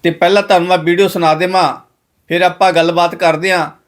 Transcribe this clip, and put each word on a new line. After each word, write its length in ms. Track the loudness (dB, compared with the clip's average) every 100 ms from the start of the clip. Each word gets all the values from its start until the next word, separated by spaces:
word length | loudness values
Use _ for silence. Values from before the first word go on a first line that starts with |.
ਤੇ 80 | -2
ਪਹਿਲਾਂ 320 | 0 0 2
ਤੁਹਾਨੂੰ 240 | 2 0 2
ਮੈਂ 100 | -2
ਵੀਡੀਓ 300 | 0 0 0
ਸੁਣਾ 260 | 0 0
ਦੇਵਾਂ, 460 | 0 0 0 -2 -4 _ _ _ _ _
ਫਿਰ 140 | 0
ਆਪਾਂ 300 | 0 2 0
ਗੱਲਬਾਤ 440 | 2 0 0 -2 0
ਕਰਦੇ 360 | -2 -2 -2
ਹਾਂ 200 | -2 -4 -10